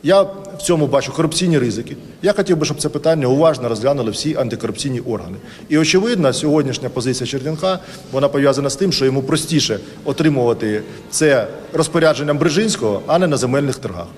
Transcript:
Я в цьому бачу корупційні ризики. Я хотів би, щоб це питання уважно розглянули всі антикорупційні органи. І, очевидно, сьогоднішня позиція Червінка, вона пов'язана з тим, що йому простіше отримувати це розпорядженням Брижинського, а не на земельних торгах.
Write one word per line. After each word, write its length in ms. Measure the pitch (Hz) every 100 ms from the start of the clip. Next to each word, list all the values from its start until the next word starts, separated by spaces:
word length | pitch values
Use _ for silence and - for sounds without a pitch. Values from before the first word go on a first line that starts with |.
Я 180 | 143 196
в 400 | 196 - - -
цьому 260 | - 170 143
бачу 260 | 135 127
корупційні 460 | 127 160 156 180 156
ризики. 380 | 123 104 113 - - -
Я 120 | 190
хотів 240 | 208 190 165
би, 80 | 147
щоб 160 | 147
це 80 | 147
питання 380 | 151 160 160 127
уважно 420 | 135 160 139 120
розглянули 420 | 110 123 143 110
всі 240 | 98 147 151
антикорупційні 640 | 120 113 113 - 143 123
органи. 380 | 120 107 87 92 - - -
І, 80 | 151
очевидно, 560 | 151 185 220 226 143
сьогоднішня 560 | 123 156 151 135 123 123
позиція 380 | - 120 123 123
Червінка, 520 | 139 135 156 185 185 - - -
вона 160 | 131 139
пов'язана 420 | 143 139 135 139
з 60 | -
тим, 160 | 196
що 140 | - 131
йому 180 | 131
простіше 560 | 131 110 - 156 - 104 - - -
отримувати 760 | 135 156 139 120 117 113 107 - - -
це 380 | - 156 135 101 - -
розпорядженням 640 | 160 156 170 160 151 147 147
Брижинського, 640 | 160 151 220 - 113 98 -
а 120 | 160
не 80 | 185
на 100 | 139
земельних 380 | 123 139 139 127
торгах. 320 | 113 87 85